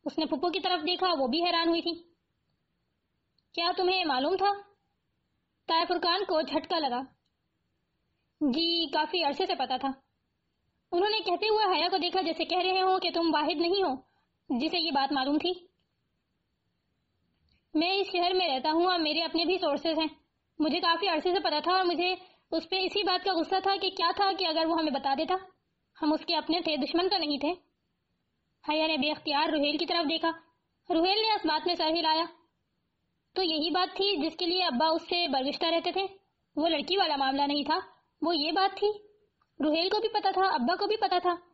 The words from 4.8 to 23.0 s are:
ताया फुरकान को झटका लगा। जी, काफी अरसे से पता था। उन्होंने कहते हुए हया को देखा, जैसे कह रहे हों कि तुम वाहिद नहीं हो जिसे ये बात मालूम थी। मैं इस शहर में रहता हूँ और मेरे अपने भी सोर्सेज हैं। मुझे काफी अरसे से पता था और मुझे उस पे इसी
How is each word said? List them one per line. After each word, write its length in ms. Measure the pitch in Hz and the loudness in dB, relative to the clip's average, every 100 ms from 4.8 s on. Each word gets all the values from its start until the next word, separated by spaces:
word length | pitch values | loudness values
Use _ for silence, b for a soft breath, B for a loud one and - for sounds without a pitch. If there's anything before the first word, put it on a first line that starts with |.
| _ _ _ _ _ _ _ _ - | _ _ _ _ _ _ _ _ 0
ताया 180 | 330 339 | 0 2
फुरकान 380 | 349 349 359 | 0 0 0
को 180 | 392 320 | 0 0
झटका 360 | 320 285 311 339 | 0 -2 0 -2
लगा। 300 | 277 240 269 _ _ _ _ _ _ _ _ _ _ _ _ _ | 0 -2 -6 _ _ _ _ _ _ _ _ _ _ _ _ _
जी, 440 | 294 262 339 339 320 | 0 2 0 0 -2
काफी 340 | 311 311 359 | -2 -2 0
अरसे 240 | 294 285 381 | -2 0 -2
से 100 | 349 | -2
पता 220 | 254 254 | -4 -2
था। 260 | 269 262 _ _ _ _ _ _ _ _ _ | -4 -6 _ _ _ _ _ _ _ _ _
उन्होंने 280 | 349 415 427 | 0 2 0
कहते 280 | 370 349 427 | 0 0 2
हुए 300 | 427 415 320 | 2 2 2
हया 120 | 349 | 2
को 80 | 370 | 0
देखा, 240 | 339 381 | 0 0
जैसे 240 | 330 320 320 | -2 -2 -2
कह 160 | 359 | 0
रहे 180 | 370 370 | 2 2
हों 200 | 381 370 | 2 2
कि 120 | 359 | 0
तुम 200 | 330 330 | 0 2
वाहिद 260 | 302 302 311 | 2 0 0
नहीं 260 | 339 392 | 0 2
हो 220 | 359 262 - _ _ _ _ | 0 -2 -10 _ _ _ _
जिसे 280 | 240 311 359 | -2 0 0
ये 120 | 320 | 0
बात 220 | 277 269 | 0 0
मालूम 240 | 285 262 294 | 0 0 0
थी। 320 | 349 359 - _ _ _ _ _ _ _ _ _ _ _ _ _ _ _ _ _ _ _ _ 311 | 0 -4 -10 _ _ _ _ _ _ _ _ _ _ _ _ _ _ _ _ _ _ _ _ -2
मैं 180 | 349 | 0
इस 140 | 392 381 | 0 0
शहर 260 | 359 349 | 0 0
में 140 | 370 349 | 2 0
रहता 220 | 262 277 | 0 0
हूँ 160 | 320 359 | 2 2
और 140 | 359 | 2
मेरे 220 | 311 302 | 0 0
अपने 240 | 330 330 339 | -2 -2 0
भी 120 | 370 | 0
सोर्सेज 420 | 330 294 330 311 | 0 0 0 0
हैं। 100 | 311 - _ _ _ - | -2 -6 _ _ _ -2
मुझे 180 | 311 330 | 0 2
काफी 280 | 349 330 392 | 0 0 0
अरसे 260 | 311 359 | 0 0
से 60 | 370 | 0
पता 200 | 381 302 | 0 -2
था 140 | 320 | 2
और 120 | 370 359 | 2 2
मुझे 320 | 320 359 370 B B _ | 0 -2 -2 B B _
उस 140 | 330 - | -6 -2
पे 140 | 381 | -2
इसी 240 | 381 403 | -2 0